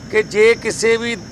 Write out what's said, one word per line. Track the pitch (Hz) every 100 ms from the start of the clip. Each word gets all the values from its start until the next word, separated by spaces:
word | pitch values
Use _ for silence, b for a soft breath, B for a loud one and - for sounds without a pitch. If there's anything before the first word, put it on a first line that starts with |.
| -
ਕਿ | 214
ਜੇ | 202 190 220
ਕਿਸੇ | 226 220 180 220 226
ਵੀ | 233 226 -